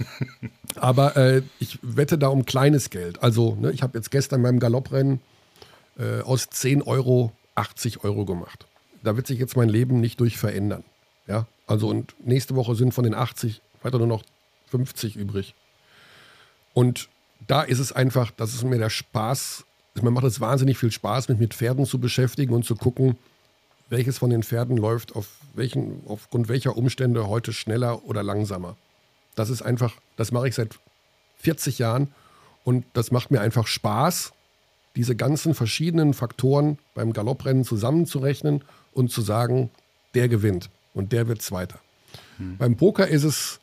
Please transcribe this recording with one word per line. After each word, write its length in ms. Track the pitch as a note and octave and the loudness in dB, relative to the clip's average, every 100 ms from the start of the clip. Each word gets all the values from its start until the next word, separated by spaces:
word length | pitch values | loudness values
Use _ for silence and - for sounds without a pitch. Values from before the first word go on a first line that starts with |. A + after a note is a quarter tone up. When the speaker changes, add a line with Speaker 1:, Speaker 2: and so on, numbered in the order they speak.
| - - - | -10 -8 -10
Speaker 1:
<laughs> 500 | - A#2 - - - | -10 -16 -14 -14 -2
Aber, 400 | B2+ B2+ C#3 C#3+ | 2 4 4 6
äh, 280 | C3 C3 C3+ - | 6 4 0 -8
ich 200 | - - | -10 -10
wette 360 | B2+ A2+ C#3+ E3 | -4 0 2 2
da 100 | C#3 | 2
um 180 | C3+ A#2+ | 2 0
kleines 440 | C3 C#3 D3 - | 4 6 4 2
Geld. 340 | F#2+ F2 F2 | -6 -8 0
Also, 320 | A#2+ A2+ A#2 G#2 | 2 4 2 2
ne, 160 | B2 | -2
ich 120 | C#3 | -2
habe 140 | C3 A#2 | -4 -6
jetzt 140 | G#2 | -2
gestern 320 | C3+ - C3 | -2 0 2
beim 160 | B2 B2 | 4 4
Galopprennen, 640 | A#2+ B2 B2+ C3+ C3+ C3 - _ _ - - - _ - | 4 0 0 0 0 0 -6 _ _ -20 -20 -20 _ -8
äh, 220 | A2+ A2+ | -4 -4
aus 300 | A#2 B2 - | 0 -2 -2
zehn 320 | - B2+ C#3+ | -4 0 2
Euro 500 | C#3 B2+ B2+ B2+ A#2 - _ - | 2 0 4 4 2 -4 _ -6
achtzig 480 | A2+ - A#2 - | -4 -4 -8 -4
Euro 220 | G2+ G#2 F#2+ | -4 -2 -4
gemacht. 400 | F2 - - - _ _ - | -6 -8 -18 -20 _ _ -6
Da 140 | A2 A2 | -4 -2
wird 120 | B2+ | -2
sich 120 | A#2+ | -4
jetzt 160 | B2 B2+ | -2 2
mein 140 | A#2 | 4
Leben 320 | G#2+ B2+ B2+ | 4 2 2
nicht 180 | A#2 - | 2 2
durch 180 | A#2+ - | 0 0
verändern. 460 | G#2+ G2+ G2+ F#2 - _ _ _ - | -2 -2 -2 -4 -10 _ _ _ -6
Ja? 220 | G#2+ A2+ _ - | -4 -4 _ -2
Also 200 | A2+ A2 | 0 0
und 260 | G#2+ B2 - A#2+ | -2 -6 -6 0
nächste 300 | B2+ - C3 | 0 0 -2
Woche 200 | A#2 A2+ | 0 2
sind 180 | B2+ | 2
von 120 | B2 A#2+ | 2 0
den 80 | |
achtzig 480 | G#2+ B2 - A#2+ A2 _ _ | 0 -4 -4 -6 -8 _ _
weiter 160 | B2 B2 | -4 0
nur 100 | A#2 | 0
noch 160 | A2 - _ _ _ _ | -2 -6 _ _ _ _
fünfzig 480 | B2 C3 - A2+ G#2 | -4 -4 -6 -8 -6
übrig. 400 | G2+ G2+ F#2+ - _ _ _ _ - - - - _ _ _ | -6 -6 -8 -14 _ _ _ _ -20 -20 -20 -20 _ _ _
Und 340 | - B2 A#2+ - _ _ - A2 | 2 2 2 -8 _ _ -8 0
da 140 | C#3 | 0
ist 180 | - B2 | 2 -2
es 140 | C3 | -2
einfach, 380 | C3 C3 B2+ A2+ | 0 2 2 -2
dass 220 | - G#2+ | -4 -8
es 100 | A#2+ | -4
mir 140 | B2+ B2 | -2 0
der 120 | A2 | -2
Spaß, 760 | - - A#2 A2 C3+ - - - _ _ - | -4 -6 -4 -2 -4 -6 -12 -18 _ _ -2
mir 100 | A#2+ | 0
macht 140 | B2 B2+ | 2 0
es 160 | - | 0
wahnsinnig 360 | A2+ C3+ C3+ C3+ | 0 2 2 2
viel 140 | A2+ | 0
Spaß, 380 | - G2+ A#2+ B2 | 0 -2 -2 0
mich 100 | A2+ | 2
mit 140 | A2+ | 0
Pferden 320 | - A#2 B2+ C3+ | 0 -2 0 -2
zu 120 | C3 | 0
beschäftigen 560 | A#2+ - B2 - C3 | -2 2 0 0 0
und 120 | A#2+ A#2+ | 0 0
zu 100 | A2+ | -2
gucken, 420 | B2 - C3 B2 _ _ _ _ _ _ - | -2 2 0 0 _ _ _ _ _ _ -6
welches 300 | A#2+ B2 C3 | -2 -2 0
von 100 | B2 | 2
den 120 | A#2 | 2
Pferden 360 | A2 A#2 B2 B2 | 0 -2 0 0
läuft 400 | G#2+ A#2 - A2+ | 0 -2 -6 -10
auf 100 | G2 - C#3+ | -10 -14 -14
welchen, 480 | - C3 C#3 A2 F#2+ - | -8 -4 -4 -4 -8 -12
aufgrund 400 | G#2 - B2 A2+ | -12 -4 -2 0
welcher 300 | A#2 C3 A2+ | -2 -2 0
Umstände 500 | B2+ - B2 A#2+ G#2 | 0 0 0 0 0
heute 240 | A2+ A#2 | -2 -4
schneller 540 | A2 - A2+ A#2+ A#2 G#3 | -8 -4 -2 -2 -4 -6
oder 180 | G#2 | -6
langsamer. 540 | G2+ G2+ G#2 F#2+ F2 G#2 _ _ _ _ _ - | -4 -2 -4 -6 -10 -14 _ _ _ _ _ -6
Das 140 | A2 | -4
ist 120 | A#2+ | -4
einfach, 340 | A2 A#2+ A#2 - _ - | -2 0 -2 -4 _ -6
das 160 | A2+ | -4
mache 160 | B2 C3 | -2 -2
ich 80 | A#2+ | -2
seit 240 | A2 - _ _ _ _ _ _ | -4 -8 _ _ _ _ _ _
vierzig 400 | - - - A#2+ | -4 -2 -2 -2
Jahren 280 | A#2 A#2+ C#3 _ _ _ _ _ | 0 0 -2 _ _ _ _ _
und 220 | - B2 - | -2 -2 -2
das 180 | - A#2 | -4 0
macht 200 | B2 - | 0 2
mir 100 | B2+ | 2
einfach 260 | G#2+ A#2 A2+ | 2 0 -2
Spaß, 640 | - G#2+ G#2+ D#3+ - - _ _ _ _ _ _ - | -2 -2 0 0 -2 -8 _ _ _ _ _ _ -4
diese 220 | A#2+ A2+ | -2 0
ganzen 360 | A#2+ D#3 E3 | 0 0 0
verschiedenen 600 | D3 A2 - D#3+ E3+ D3+ | 0 0 -2 0 2 2
Faktoren 640 | - A#2+ - B2+ C#3+ D3 D3 _ - | 2 -4 0 2 4 2 -2 _ -4
beim 160 | A2+ | -4
Galopprennen 540 | A2 G#2+ C3 C3+ C3 A#2+ | -2 -4 -2 0 0 0
zusammenzurechnen 960 | A2 A#2 D#3+ E3+ C#3 C#3 C#3+ D3+ C#3+ - - _ | -2 0 2 0 -2 -2 -2 -2 -2 -4 -20 _
und 180 | - B2 | -2 0
zu 80 | - | 0
sagen, 500 | G#2 G#2+ A#2+ B2+ A#2+ _ _ _ _ A#2+ | 0 0 2 0 -2 _ _ _ _ 0
der 140 | A#2+ | 2
gewinnt 400 | A2+ G#2 F2+ - _ _ | 2 2 0 -6 _ _
und 180 | - G2 | -6 -2
der 160 | A#2 A#2 | 0 0
wird 140 | A2 | -4
Zweiter. 380 | - F#2 F2+ - _ _ _ - - - | -6 -6 -8 -12 _ _ _ -20 -20 -14
Speaker 2:
Hm. 200 | F#2 F#2+ | -10 -2
Speaker 1:
Beim 200 | B2 A2+ | 0 4
Poker 300 | F#3 G#3 F#3+ | 4 4 2
ist 160 | D3 D3+ | 2 2
es 340 | - - - | -2 -6 -10